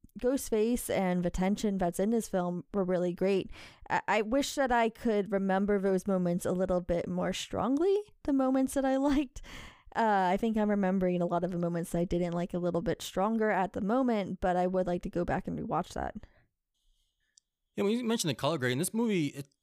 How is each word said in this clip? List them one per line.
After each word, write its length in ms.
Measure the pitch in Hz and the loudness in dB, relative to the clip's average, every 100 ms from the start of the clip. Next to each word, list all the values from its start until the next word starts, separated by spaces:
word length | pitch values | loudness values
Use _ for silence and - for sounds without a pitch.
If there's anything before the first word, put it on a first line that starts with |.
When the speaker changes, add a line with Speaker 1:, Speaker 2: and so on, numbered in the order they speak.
| - 202 | -20 -4
Speaker 1:
Ghostface 680 | 247 269 - 214 226 247 - | 0 0 0 0 2 0 0
and 320 | - 185 180 | 0 2 0
the 60 | 175 | 0
tension 480 | - 185 208 214 190 | 0 0 0 0 0
that's 220 | 175 175 | 0 0
in 100 | 202 | 0
this 180 | 233 - | 0 0
film 360 | 190 175 175 - | -2 -2 -4 -4
were 100 | 202 | -2
really 280 | 185 180 180 | 0 0 0
great. 380 | 175 190 190 - - - - - | 0 2 2 -2 -10 -20 -16 -4
I, 120 | - - | -4 0
I 140 | 214 | 0
wish 320 | 214 277 269 294 | 2 0 0 0
that 160 | 262 | 2
I 160 | 240 226 | 2 2
could 420 | - - 208 185 | 0 0 0 0
remember 480 | 196 196 190 202 202 | 0 2 2 2 2
those 280 | 196 185 - | 2 0 2
moments 380 | 185 180 175 - | 0 2 0 0
a 60 | |
little 280 | 180 185 180 | 0 0 0
bit 260 | 175 170 - | 0 -2 -2
more 240 | 180 175 | -2 -4
strongly, 640 | 190 - - 240 285 370 403 415 - | -4 -6 -2 0 2 2 0 -2 -8
the 80 | - | 0
moments 420 | 269 262 262 269 | 2 2 2 0
that 100 | 277 | 0
I 120 | 269 269 | 0 2
<laughs> 120 | 285 | 2
liked. 280 | 277 269 - - - - - - - | 2 0 -6 -16 -16 -18 -20 -8 0
Uh, 320 | 226 202 185 | 2 4 4
I 60 | 196 | 2
think 200 | 233 220 | 2 2
I'm 140 | 208 | 2
remembering 500 | 202 185 190 180 180 | 2 2 2 2 2
a 40 | 175 | 0
lot 160 | 175 | 0
of 80 | 175 | 0
the 60 | 175 | -2
moments 360 | 170 170 175 170 | -2 -2 -2 -2
I 80 | |
didn't 280 | 175 175 175 | 0 0 0
like 220 | 170 175 | -2 -4
a 40 | 180 | -2
little 240 | 175 175 | -2 0
bit 200 | 165 - | -2 -4
stronger 480 | - 180 202 226 214 | -4 0 0 2 2
at 220 | 190 185 | 2 0
the 80 | - | -2
moment, 600 | 190 254 247 214 180 185 | 0 2 2 0 -2 -2
but 160 | 185 180 | 0 2
I 100 | 180 | 2
would 180 | 185 180 | 0 0
like 160 | 180 | -2
to 80 | 202 | -4
go 140 | 170 | -2
back 240 | 175 - - | -2 -2 -4
and 100 | 156 | -6
rewatch 360 | - 156 - | -4 -4 -4
that. 200 | - 65 214 - _ _ _ _ _ _ _ _ _ _ _ _ _ _ - | -6 -8 -8 -16 _ _ _ _ _ _ _ _ _ _ _ _ _ _ -2
Speaker 2:
Yeah, 80 | |
when 80 | 196 | 0
you 120 | 233 | 0
mentioned 260 | 226 226 165 | 0 -2 -2
the 40 | |
color 240 | 120 143 160 | -2 0 0
grading, 200 | 123 127 | 0 0
this 160 | 180 | -2
movie, 320 | 220 233 185 143 | -2 0 2 0
it 180 | 139 - _ | -4 -14 _